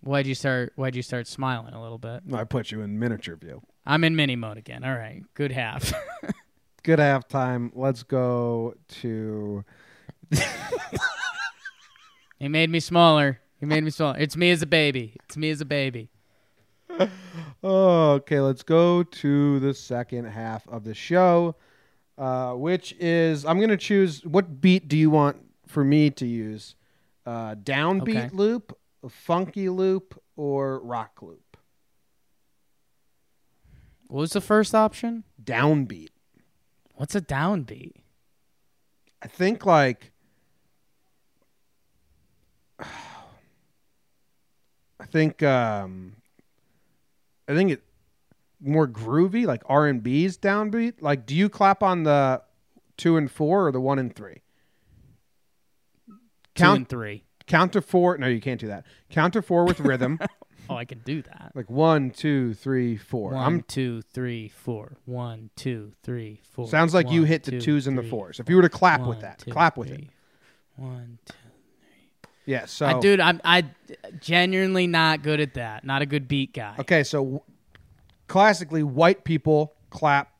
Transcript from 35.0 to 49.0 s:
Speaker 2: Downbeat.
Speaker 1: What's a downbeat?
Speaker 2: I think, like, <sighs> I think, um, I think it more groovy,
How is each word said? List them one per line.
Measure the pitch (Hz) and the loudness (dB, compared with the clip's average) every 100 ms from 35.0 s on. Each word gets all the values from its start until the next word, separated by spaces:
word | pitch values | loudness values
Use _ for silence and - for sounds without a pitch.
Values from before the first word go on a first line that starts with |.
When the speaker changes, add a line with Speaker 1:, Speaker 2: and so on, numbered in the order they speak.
| 233 233 - _ | -8 -8 -14 _
Speaker 2:
Downbeat. | 117 117 143 151 127 98 80 _ _ _ _ _ _ _ _ | -6 0 2 2 0 -8 -18 _ _ _ _ _ _ _ _
Speaker 1:
What's | _ 131 | _ -6
a | 202 | -6
downbeat? | 165 135 160 202 120 107 - _ _ _ _ _ _ _ _ _ _ _ _ _ | -4 -2 0 -2 -4 -14 -20 _ _ _ _ _ _ _ _ _ _ _ _ _
Speaker 2:
I | - | -20
think, | - 185 220 202 | -2 0 0 4
like, | 160 139 120 - _ _ _ _ _ _ _ _ _ _ _ _ _ _ _ _ _ _ _ _ _ _ _ _ _ _ _ | 4 4 0 -12 _ _ _ _ _ _ _ _ _ _ _ _ _ _ _ _ _ _ _ _ _ _ _ _ _ _ _
<sighs> | - - - - - _ _ _ _ _ _ _ _ _ _ _ _ _ _ _ _ _ | -18 -18 -20 -20 -20 _ _ _ _ _ _ _ _ _ _ _ _ _ _ _ _ _
I | 104 | -6
think, | 160 156 - | 0 0 2
um, | 147 131 117 104 95 92 92 104 _ _ _ _ _ _ _ _ _ _ _ _ - | 0 2 0 -4 -8 -12 -18 -20 _ _ _ _ _ _ _ _ _ _ _ _ -4
I | |
think | 147 190 | 0 2
it | 143 _ _ _ _ _ _ _ _ | 0 _ _ _ _ _ _ _ _
more | 135 151 151 | -2 2 0
groovy, | 107 | -2